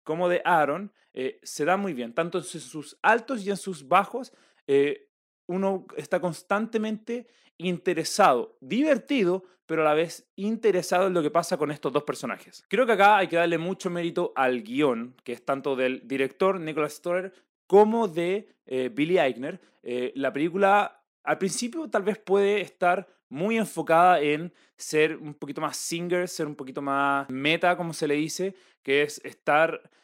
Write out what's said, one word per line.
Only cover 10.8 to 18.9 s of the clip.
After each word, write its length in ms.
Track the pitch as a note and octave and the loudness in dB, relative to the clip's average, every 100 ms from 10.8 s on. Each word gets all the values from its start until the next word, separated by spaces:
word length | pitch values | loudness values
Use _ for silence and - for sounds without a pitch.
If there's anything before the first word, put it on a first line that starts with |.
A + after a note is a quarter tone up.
| E3 F3+ F#3+ | 2 2 2
en 60 | |
lo 80 | F3 | 2
que 80 | D3+ | 2
pasa 280 | E3+ E3+ F3 | 0 0 -2
con 140 | D3 | -2
estos 200 | D3 D3 | -4 -2
dos 120 | C#3+ | -2
personajes. 600 | D3 C#3 A#2+ F#2+ - - - | -2 -6 -8 -10 -12 -20 -4
Creo 180 | G3+ A#3 | 0 2
que 60 | |
acá 260 | G3+ G3+ G#3 | 6 6 6
hay 80 | F3+ | 2
que 100 | E3+ | 0
darle 220 | E3+ E3 | 0 0
mucho 320 | E3+ F#3 F#3 | -4 -6 -6
mérito 420 | F3 E3+ F3 F3+ C3+ | -4 -4 -4 -4 0
al 260 | C3 B2 | 0 0
guión, 540 | G#2+ C3 D3 A#2 A#2+ - | -4 0 0 0 -6 -12
que 80 | - | -12
es 120 | A#2+ | -8
tanto 300 | - C#3 C#3+ | -4 -4 -2
del 320 | B2+ B2+ C3 A#2 | 0 -2 -2 -4
director 540 | C3 C3+ - F#3+ G3 | -2 -2 0 0 0
Nicholas 340 | D#3 D3+ D3 | -4 -4 -4
Stoller 400 | - F3 F3+ F#3+ - _ _ - | -4 -4 -4 -6 -12 _ _ 6
como 400 | G3 G#3+ A#3 G#3 | 8 8 4 0
de, 400 | D#3+ E3+ G3+ G#3+ _ | 0 -2 -2 -6 _
eh, 260 | - C3 B2+ | -6 -4 -2